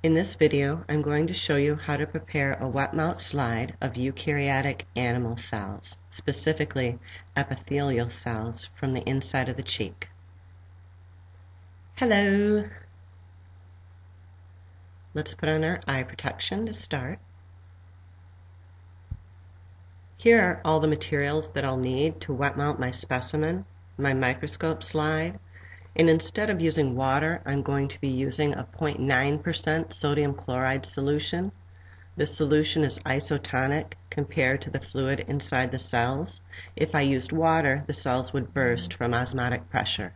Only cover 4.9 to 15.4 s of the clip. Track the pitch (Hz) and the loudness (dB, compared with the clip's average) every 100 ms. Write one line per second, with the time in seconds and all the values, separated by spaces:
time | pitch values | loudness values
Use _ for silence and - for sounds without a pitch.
4.9 | - 123 120 117 117 - 110 98 101 - | -2 0 0 -2 -4 -4 -4 -4 -8 -12
5.9 | - - - - 139 156 156 147 139 123 | -16 -16 -8 -4 0 0 0 0 0 -2
6.9 | 117 - - - - 139 131 - 143 143 | -2 -10 -20 -6 -4 -2 -6 -2 0 2
7.9 | 123 117 - - 110 113 117 - - 135 | 0 -2 -4 -4 -4 -4 -8 -12 -6 -2
8.9 | 127 - 135 - 135 127 127 131 - 101 | -2 -2 -2 -2 -2 -2 -4 -6 -4 -4
9.9 | - - - - - - - - - - | -6 -16 -18 -20 -20 -20 -20 -20 -20 -20
10.9 | - - - - - - - - - - | -20 -20 -20 -20 -20 -20 -20 -20 -20 -20
11.9 | - 254 208 202 196 208 208 208 - - | 0 4 6 6 4 4 2 0 -10 -20
12.9 | - - - - - - - - - - | -20 -20 -20 -20 -20 -20 -20 -20 -20 -20
13.9 | - - - - - - - - - - | -20 -20 -20 -20 -20 -20 -20 -20 -20 -20
14.9 | - - 151 151 - | -20 -10 -6 -6 -4